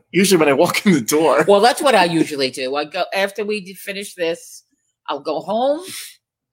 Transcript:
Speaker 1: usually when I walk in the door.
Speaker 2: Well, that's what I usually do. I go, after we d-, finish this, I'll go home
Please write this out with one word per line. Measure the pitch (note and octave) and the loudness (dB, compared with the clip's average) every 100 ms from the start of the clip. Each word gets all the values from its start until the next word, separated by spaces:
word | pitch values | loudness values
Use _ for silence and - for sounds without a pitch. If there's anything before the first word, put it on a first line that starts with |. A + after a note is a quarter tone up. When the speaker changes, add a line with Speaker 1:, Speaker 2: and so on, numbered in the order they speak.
| _ | _
Speaker 1:
usually | E3+ F#3+ F#3 | 0 4 4
when | D3+ | 4
I | |
walk | C#3 E3+ - G#3 | 4 2 2 2
in | |
the | D#3 | 2
door. | A2 D3+ D#3+ A#2+ D#3+ | 2 0 2 4 4
Speaker 2:
Well, | G3+ | 4
that's | A#3 C#4+ | 4 2
what | D4 G#3+ | 2 2
I | F3 | 2
usually | E3 C#3+ D3 C3 | 0 -2 -2 -4
do. | B2+ C3 C#3+ | -4 -6 -6
I | D3+ | -6
go, | F#3 F3 | -6 -4
after | G3 G3+ G3+ | -2 -4 -4
we | G#3 G#3+ | -6 -6
d-, | F#3 | -8
finish | F#3+ - G3 G3+ - | -14 -12 -12 -12 -6
this, | E3 E3+ - - _ _ _ _ - | -6 -6 -12 -20 _ _ _ _ -12
I'll | C#3+ | -8
go | D3+ D#3+ | -6 -8
home | E3 A3 C4 D4+ F#4 - - - _ _ _ | -6 -2 -2 -4 -8 -16 -16 -20 _ _ _